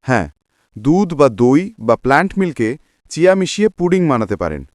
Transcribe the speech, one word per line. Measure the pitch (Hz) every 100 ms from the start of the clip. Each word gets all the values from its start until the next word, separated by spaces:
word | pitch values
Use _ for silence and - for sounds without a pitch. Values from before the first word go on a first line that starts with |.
| -
হ্যাঁ, | 123 76 _ _ _ _ 110
দুধ | 120 180 196
বা | 151 139
দই | 101 120 143 196 226
বা | 113 113
প্ল্যান্ট | 123 143 185 190
মিল্কে | 185 135 110 143 _ _ _
চিয়া | - 180 190
মিশিয়ে | 185 - 214
পুডিং | - 175 190 170
বানাতে | 123 107 98
পারেন। | 87 73 69